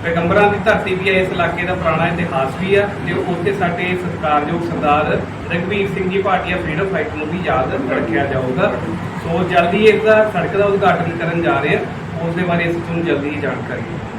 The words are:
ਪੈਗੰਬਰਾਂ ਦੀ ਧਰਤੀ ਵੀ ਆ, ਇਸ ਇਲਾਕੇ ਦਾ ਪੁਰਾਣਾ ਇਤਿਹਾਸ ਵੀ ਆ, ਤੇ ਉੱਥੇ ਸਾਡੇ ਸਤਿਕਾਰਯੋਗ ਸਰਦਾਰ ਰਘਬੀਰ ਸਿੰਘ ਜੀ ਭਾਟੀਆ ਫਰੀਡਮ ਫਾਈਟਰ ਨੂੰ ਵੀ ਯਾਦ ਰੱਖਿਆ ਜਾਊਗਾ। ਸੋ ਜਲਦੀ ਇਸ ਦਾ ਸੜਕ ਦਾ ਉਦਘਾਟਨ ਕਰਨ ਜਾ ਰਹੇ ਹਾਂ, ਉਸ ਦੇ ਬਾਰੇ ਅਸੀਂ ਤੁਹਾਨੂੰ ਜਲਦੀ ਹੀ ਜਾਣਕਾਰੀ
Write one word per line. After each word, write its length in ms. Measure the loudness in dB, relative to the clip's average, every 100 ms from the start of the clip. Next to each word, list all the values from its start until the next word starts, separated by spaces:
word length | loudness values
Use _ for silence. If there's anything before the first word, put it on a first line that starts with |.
ਪੈਗੰਬਰਾਂ 460 | 0 0 2 4 4
ਦੀ 80 | 4 2
ਧਰਤੀ 300 | 2 0 -2
ਵੀ 140 | 2
ਆ, 40 |
ਇਸ 180 | 2 0
ਇਲਾਕੇ 320 | 0 0 0
ਦਾ 100 | -4
ਪੁਰਾਣਾ 340 | -2 0 0 0
ਇਤਿਹਾਸ 540 | 0 -2 0 -2 -2
ਵੀ 140 | 2 2
ਆ, 140 | 2 -2 -4
ਤੇ 60 |
ਉੱਥੇ 400 | -4 -2 -2 -2
ਸਾਡੇ 300 | 0 -2 -2
ਸਤਿਕਾਰਯੋਗ 800 | -2 -2 -4 -4 0 0 0 -2
ਸਰਦਾਰ 600 | -2 -2 2 2 2 -2 -2 -8 -4
ਰਘਬੀਰ 360 | -4 -2 -2 -2
ਸਿੰਘ 220 | -2 0
ਜੀ 120 | 0
ਭਾਟੀਆ 360 | 2 0 0 -4
ਫਰੀਡਮ 300 | -2 -2 -2
ਫਾਈਟਰ 260 | -2 -4 -4
ਨੂੰ 120 | -4
ਵੀ 120 | -4 0
ਯਾਦ 460 | 0 0 -2 -2
ਰੱਖਿਆ 340 | -2 0 0 0
ਜਾਊਗਾ। 480 | -2 -2 0 0 0 -4 -6 -6 -8
ਸੋ 200 | -4 -2
ਜਲਦੀ 400 | 2 2 2 6 6
ਇਸ 180 | 6
ਦਾ 260 | 6 6 4
ਸੜਕ 280 | 2 -2 2
ਦਾ 80 | 2
ਉਦਘਾਟਨ 460 | 4 4 2 0 -2
ਕਰਨ 240 | -2 0
ਜਾ 180 | 2 2
ਰਹੇ 180 | 2 0
ਹਾਂ, 520 | -2 -8 -6 -4 -2
ਉਸ 60 | -2
ਦੇ 80 |
ਬਾਰੇ 200 | 0 2
ਅਸੀਂ 180 | 0 -2
ਤੁਹਾਨੂੰ 240 | -2 -2 0
ਜਲਦੀ 240 | 0 -2
ਹੀ 120 | -4
ਜਾਣਕਾਰੀ 640 | -4 -4 -6 -6 -6 -8 -8